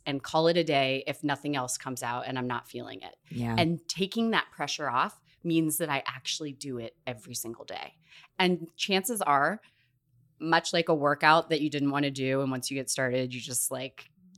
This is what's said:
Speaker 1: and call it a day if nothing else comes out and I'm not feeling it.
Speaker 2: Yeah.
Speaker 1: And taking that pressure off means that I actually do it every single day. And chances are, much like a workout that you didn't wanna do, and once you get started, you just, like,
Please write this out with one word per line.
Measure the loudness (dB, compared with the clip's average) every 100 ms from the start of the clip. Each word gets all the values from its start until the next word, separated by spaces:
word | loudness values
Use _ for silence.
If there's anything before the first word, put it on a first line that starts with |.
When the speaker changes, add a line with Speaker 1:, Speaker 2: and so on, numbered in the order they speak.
| -6
Speaker 1:
and | -6
call | -2 2 4
it | 4
a |
day | 4 2 2 0 -4
if | -4
nothing | -2 -2 -2 -2
else | -2 -4
comes | -6 -6
out | -4 -4 -4
and | -4
I'm | -4
not | -4 -6
feeling | -12 -12 -14
it. | -16 -20 _
Speaker 2:
Yeah. | -6 -2 2
Speaker 1:
And | 2 0 -6
taking | -4 -4 0 0
that | 0 -2
pressure | -6 -6 -4 -2
off | 0 0 -4 _ _ 0
means | 2 2 0
that | 0
I | -2 -4
actually | -8 -6 -6 -6
do | -10 -8 -8
it | -8 -10 -10
every | -10 -10 -8
single | -8 -10 -12
day. | -10 -12 -16 _ -20 -14 2
And | 2 2 -2 -8
chances | 0 0 0 -2
are, | 4 4 4 0 -10 _ _ _ _ _ _ _
much | 2 2 4
like | 0 2
a | 2
workout | 2 4 8 8 6
that | 0
you | 0
didn't | 0 0
wanna | 2 0
do, | 0 0 2
and | 0
once | -2 -4
you | -4
get | -4
started, | -2 0 2 0
you | -4
just, | -6 -4 -2
like, | -4 -8 -12 -20 _ -20